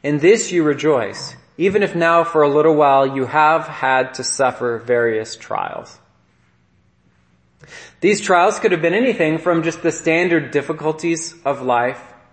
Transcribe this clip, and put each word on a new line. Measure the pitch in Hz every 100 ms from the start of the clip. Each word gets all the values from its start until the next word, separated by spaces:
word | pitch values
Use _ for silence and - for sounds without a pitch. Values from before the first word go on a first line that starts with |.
"In | 143 147
this | 160 226 -
you | 175
rejoice, | 151 135 147 139 101 101 - - _ -
even | 190 208
if | 202 170
now | 165 170
for | 165 156
a | 147
little | 143 156 151
while | 143 135 135
you | 135 123
have | 151 151 160 156
had | 147 131 131 131 -
to |
suffer | 123 - 131 123 123 113
various | 113 120 117 110 110 -
trials." | - - 50 - - - _ _ _ _ _ _ _ _ _ _ _ _ _ _ _ _ - - - _
These | 196 208
trials | - 175 190 202
could | 214
have | 175
been | 165
anything | 196 254 208 156 160
from | 180 165
just | 165 160
the | 165
standard | - 165 165 180 165 135
difficulties | 143 139 156 151 156 170 165 - -
of | 139 135
life | 127 120 123 131 - - _